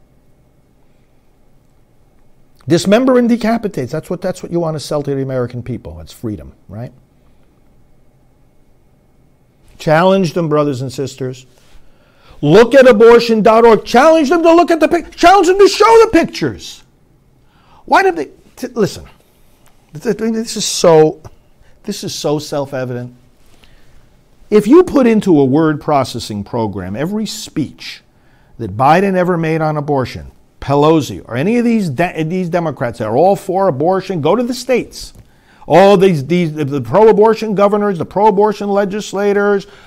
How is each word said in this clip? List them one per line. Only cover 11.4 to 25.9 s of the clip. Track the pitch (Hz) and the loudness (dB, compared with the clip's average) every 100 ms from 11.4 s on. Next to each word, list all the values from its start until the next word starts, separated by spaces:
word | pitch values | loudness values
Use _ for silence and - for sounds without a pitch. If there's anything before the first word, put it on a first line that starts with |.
| - _ _ - - _ _ _ - - | -20 _ _ -20 -20 _ _ _ -20 -4
Look | 147 185 240 277 | 4 6 6 6
at | 254 | 6
abortion | 208 226 233 233 220 | 8 8 6 4 2
dot | 196 220 233 | 2 4 6
org. | 214 | 4
Challenge | - 233 311 320 269 | 2 2 4 4 2
them | 339 | 2
to | 330 | 4
look | 330 349 | 4 4
at | 330 | 0
the | 302 | 0
pic-, | 339 - - | -2 -6 2
challenge | 339 392 339 | 4 6 4
them | 381 | 4
to | 392 | 4
show | - 453 453 453 | 4 4 6 4
the | |
pictures. | 330 294 - 147 95 - - _ _ _ _ _ _ _ _ _ _ - | 2 -2 -4 -8 -8 -16 -20 _ _ _ _ _ _ _ _ _ _ -6
Why | 349 | -2
did | 381 339 | -2 -4
they, | - - _ - | -8 -14 _ -16
t-, | 254 | -10
listen, | 247 190 - - _ _ _ _ _ _ _ _ | -4 -4 -6 -20 _ _ _ _ _ _ _ _
th-, | 151 220 196 | -12 -8 -6
th-, | 220 | -6
this | 226 226 214 | -6 -8 -8
is | |
so, | - - 180 160 156 - - - _ _ _ _ | -8 0 2 4 4 0 -14 -20 _ _ _ _
this | - 202 190 | -14 -12 -10
is | - | -8
so | 160 151 | -6 -6
self-evident. | 151 147 131 131 127 120 123 123 _ _ _ _ - - - - _ _ _ _ - | -6 -8 -8 -8 -10 -10 -14 -18 _ _ _ _ -20 -20 -20 -20 _ _ _ _ 0
If | 208 208 | 0 4
you | 320 359 | 4 4
put | 285 240 | 2 2
into | 220 196 156 | 2 2 2
a | |
word | 135 143 160 151 | 2 2 0 -2
processing | - | -2